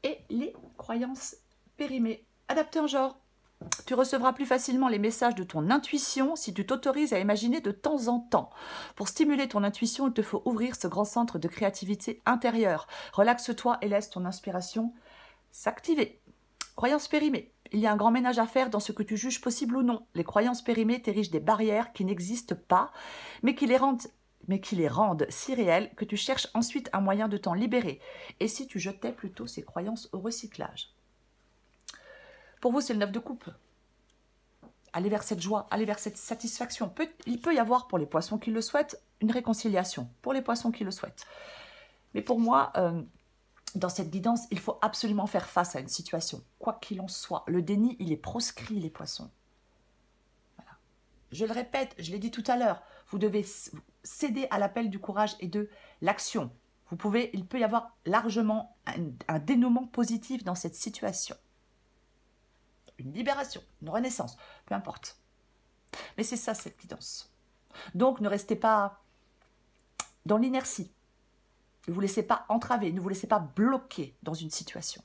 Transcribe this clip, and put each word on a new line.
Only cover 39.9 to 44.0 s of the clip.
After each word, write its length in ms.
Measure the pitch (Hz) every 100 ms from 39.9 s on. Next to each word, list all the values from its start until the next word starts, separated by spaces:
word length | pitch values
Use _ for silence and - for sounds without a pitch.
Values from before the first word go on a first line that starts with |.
| - 123 -
Pour 120 | -
les 80 | 269
poissons 300 | 254 233 233
qui 120 | 226
le 80 | 190
souhaitent. 340 | 196 - - - - - - - - - _ _
Mais 80 | 208
pour 180 | - 233
moi, 320 | 233 262 269 -
euh, 260 | 175 165 - _ _ _ _ _ - 190
dans 140 | 180
cette 200 | 180